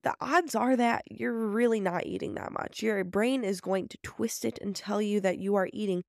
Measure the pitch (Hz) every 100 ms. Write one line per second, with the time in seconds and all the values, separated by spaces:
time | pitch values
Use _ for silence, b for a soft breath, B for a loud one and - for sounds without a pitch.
0 | - - 254 330 339 226 240 254 240 233
1 | - - 233 233 220 208 240 220 190 175
2 | - - - - - - - - 214 202
3 | 185 196 233 269 208 190 - 190 - -
4 | - - 226 - 226 226 202 196 - 208
5 | 214 208 190 - 190 202 185 - 214 180